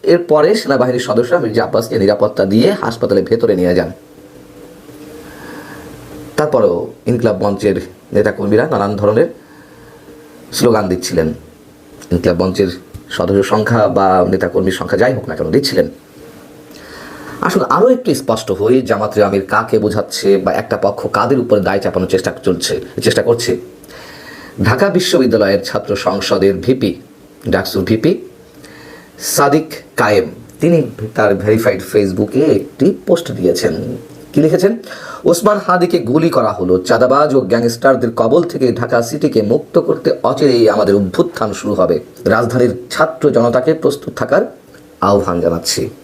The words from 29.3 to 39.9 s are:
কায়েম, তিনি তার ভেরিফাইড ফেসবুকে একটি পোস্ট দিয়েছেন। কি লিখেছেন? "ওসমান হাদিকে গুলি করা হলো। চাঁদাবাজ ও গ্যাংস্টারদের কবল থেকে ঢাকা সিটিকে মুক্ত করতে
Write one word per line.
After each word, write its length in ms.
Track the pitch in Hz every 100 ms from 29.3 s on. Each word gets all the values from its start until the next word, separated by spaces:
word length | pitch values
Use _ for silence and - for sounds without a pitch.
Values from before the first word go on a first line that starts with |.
| - - 151 - - - -
কায়েম, 280 | 113 104 - - - -
তিনি 220 | 165 170 127 - 110
তার 200 | - 107
ভেরিফাইড 480 | 95 104 110 113 -
ফেসবুকে 640 | - 104 101 92 104 127
একটি 500 | 151 107 - - 139 - -
পোস্ট 260 | 170 -
দিয়েছেন। 640 | - 180 - - - - - - - -
কি 80 | -
লিখেছেন? 360 | 156 190 185 233 - - - -
"ওসমান 360 | - 170 214 202 -
হাদিকে 320 | 180 175 175
গুলি 320 | 110 147 165
করা 220 | - -
হলো। 260 | - 90 92
চাঁদাবাজ 560 | - - 123 139 151
ও 60 | 135
গ্যাংস্টারদের 680 | 95 117 117 117 135 127 117
কবল 320 | 113 117 151
থেকে 300 | 170 135 131
ঢাকা 300 | 117 120 120
সিটিকে 400 | 117 - 151 113
মুক্ত 360 | 104 139 - 175
করতে 340 | 160